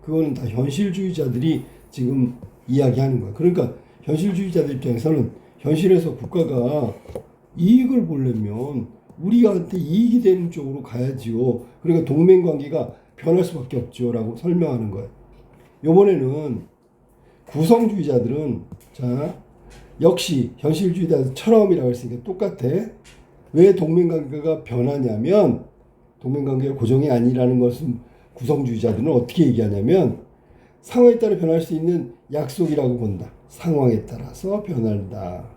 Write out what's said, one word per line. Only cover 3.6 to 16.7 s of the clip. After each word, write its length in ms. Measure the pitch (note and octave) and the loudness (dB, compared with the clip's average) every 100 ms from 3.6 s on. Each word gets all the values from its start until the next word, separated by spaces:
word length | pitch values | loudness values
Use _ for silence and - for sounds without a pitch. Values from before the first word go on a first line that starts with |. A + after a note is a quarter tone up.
| A#2+ - - _ | -4 -6 -20 _
현실주의자들 760 | - D3+ G3+ F3+ F#3+ E3 C#3+ C3 | -4 -2 0 -2 -2 -2 -2 -4
입장에서는 560 | B2+ A2+ D#3 D3+ - - - _ | -4 -2 0 0 -2 -6 -20 _
현실에서 560 | C#3 D#3 F#3 F3+ E3 B2+ | -2 0 4 2 0 -8
국가가 800 | A#2 F3 D#3+ C3 B2 D3+ A2+ - - - - _ _ - | -6 -2 0 0 0 -2 -4 -6 -14 -16 -16 _ _ 0
이익을 480 | F3 B3+ B3+ B3+ E3+ | 6 6 6 0 0
보려면 840 | C#3+ C3 A2 G#2 G#2+ C#3 C3+ F#2 - _ - | -2 -2 -2 -4 -6 -6 -8 -8 -16 _ -8
우리한테 560 | F3 A#3+ A3 F#3 E3+ F#3 | 2 4 4 2 -4 -6
이익이 440 | D3 F#3 A#3 A#3+ | -2 2 4 4
되는 280 | A3 F#3 E3+ | 4 2 0
쪽으로 320 | E3 C3+ C#3 | -6 -8 -8
가야지요. 800 | B2+ B2 B2+ - G#2+ A2+ B2+ A#2+ - - | -8 -6 -4 -6 -6 -2 -2 -2 -8 -8
그러니까 240 | D#3 E3 - | 0 0 0
동맹 380 | C#3+ F3 F#3 | 2 6 6
관계가 500 | E3+ C#3+ C#3 D#3 - - _ - | 4 -4 -4 -6 -6 -12 _ -8
변할 260 | D#3+ F3+ | 0 0
수밖에 340 | F3 D#3 B2+ C3 | 0 -6 -8 -8
없지요.라고 580 | - - A#2+ A#2 A2 A#2 | -8 -6 -4 -4 -6 -6
설명하는 540 | F3 F3 D#3+ B2 G#2+ | -2 0 0 -2 -6
거야. 160 | G2 G2+ - - - - _ _ _ | -8 -12 -18 -20 -20 -20 _ _ _
요번에는 800 | D3+ E3+ G3+ F3 C3 D3 D3 G#2+ - | 4 6 6 4 0 -4 -6 -8 -12